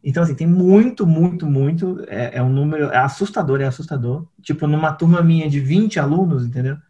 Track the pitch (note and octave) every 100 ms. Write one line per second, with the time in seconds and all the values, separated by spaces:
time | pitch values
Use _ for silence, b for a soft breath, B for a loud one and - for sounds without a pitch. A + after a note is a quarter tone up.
0 | D3 D3+ E3 C3+ E3 F3+ F3+ G3 B3 B3
1 | F3+ D#3+ F3 F3 D#3 C3+ C#3 E3 F#3 F#3
2 | - G2+ A#2+ B2 B2+ C3+ D3 D#3 D3 B2+
3 | C3+ - G3+ - D3+ C#3 C#3 C3 D#3+ C#3+
4 | A#2+ C#3+ E3 _ - D#3 D3+ D3+ D#3 D#3
5 | E3 F3 E3 E3 D3+ C#3+ C3+ F3 A3 G3
6 | C#3 E3 F#3 C3+ A#2+ C3 B2+ D3